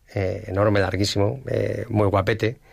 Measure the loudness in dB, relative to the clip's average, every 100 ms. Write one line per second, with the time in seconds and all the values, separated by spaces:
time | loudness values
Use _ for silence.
0 | _ -4 -2 -4 -4 0 2 4 2 0
1 | 0 0 0 -2 -4 -2 -2 -4 -2 2
2 | 2 2 0 0 -2 -4 -14